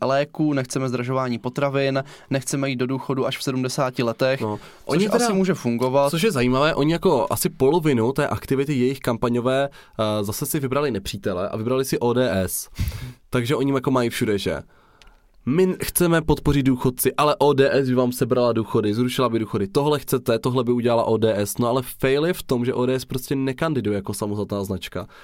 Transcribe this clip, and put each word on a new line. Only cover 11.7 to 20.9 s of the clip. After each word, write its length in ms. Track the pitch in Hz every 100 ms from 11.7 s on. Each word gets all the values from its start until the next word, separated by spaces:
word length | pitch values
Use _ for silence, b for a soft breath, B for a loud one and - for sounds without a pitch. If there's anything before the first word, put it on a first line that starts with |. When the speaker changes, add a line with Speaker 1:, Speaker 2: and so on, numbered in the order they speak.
| 131 131
Speaker 2:
si 140 | -
O 140 | 120
D 180 | 120 127
S. 380 | 95 92 - - B B B 123 B -
Takže 260 | 123 120 135
oni 180 | 139
jako 180 | 135 -
mají 180 | 131 120
všude, 280 | - 110 101
že: 240 | 95 73 - b b b b b b b 117
"My 300 | 160 185 -
chceme 380 | - - 175 165
podpořit 420 | 160 143 - 143
důchodci, 500 | 131 127 131 127 139 -
ale 200 | 147 143
O 140 | 143
D 180 | 135 139
S 180 | 139 131
by 60 | 123
vám 160 | 123
sebrala 420 | 123 120 123 120
důchody, 400 | 113 110 117 104
zrušila 360 | 107 127 131 120
by 100 | 113
důchody. 280 | 107 110 98
Tohle 320 | 143 147 143
chcete, 400 | - 131 - 113
tohle 240 | 131 127
by 80 | 120
udělala 320 | 123 117